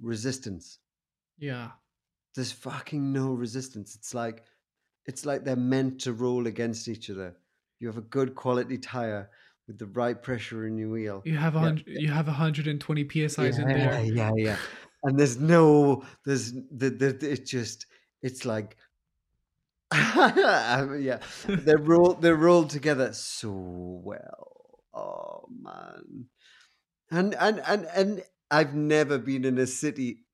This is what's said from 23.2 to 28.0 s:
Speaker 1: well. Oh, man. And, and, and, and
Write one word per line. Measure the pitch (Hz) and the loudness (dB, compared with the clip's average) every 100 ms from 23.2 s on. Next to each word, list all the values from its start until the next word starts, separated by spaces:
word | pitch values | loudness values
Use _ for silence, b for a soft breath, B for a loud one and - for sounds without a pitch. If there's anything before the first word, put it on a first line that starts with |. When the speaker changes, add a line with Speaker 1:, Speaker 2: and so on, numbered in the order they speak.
| - - 110 | -10 -8 -8
Speaker 1:
well. | 95 90 90 90 90 90 - - - - - _ _ _ | -8 -8 -10 -10 -10 -12 -12 -14 -18 -20 -20 _ _ _
Oh, | 55 50 50 50 50 50 - | -12 -10 -10 -12 -14 -16 -16
man. | 50 50 50 50 50 - 123 b b b b b _ _ _ | -16 -16 -16 -18 -18 -18 -18 b b b b b _ _ _
And, | 165 196 | -2 0
and, | - 196 202 147 | 2 2 2 -2
and, | 208 165 | -2 0
and | 180 | 0